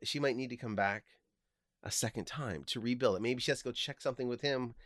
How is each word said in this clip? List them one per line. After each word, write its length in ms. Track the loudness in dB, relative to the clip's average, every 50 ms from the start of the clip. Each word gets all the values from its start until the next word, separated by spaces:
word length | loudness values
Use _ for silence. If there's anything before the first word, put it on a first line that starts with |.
| -4
she 160 | -4 -2 2
might 160 | 2 2 2
need 140 | 2 -2 -4
to 60 | -4
come 200 | -6 -4 -2 2
back 280 | 4 4 4 4 0 -4 _ -20 _ _ _ _ _ _ _ _ _ _ _ _ _
a 80 | -6 -2
second 360 | 0 0 0 0 0 -4 -6
time 360 | -4 -6 -6 -4 -4 -4 -4 -4
to 120 | -4 -4 -2
rebuild 380 | 0 0 2 4 4 4 4
it. 60 | 4
Maybe 180 | 2 2 0 2
she 100 | 2 0
has 80 | 0 0
to 60 | 0
go 80 | -4
check 280 | -4 -2 -4 -4 -6 -2
something 280 | -2 -2 -2 0 -2 -2
with 120 | -2 0
him, 360 | 0 0 0 0 0 -2 -6 -10 -18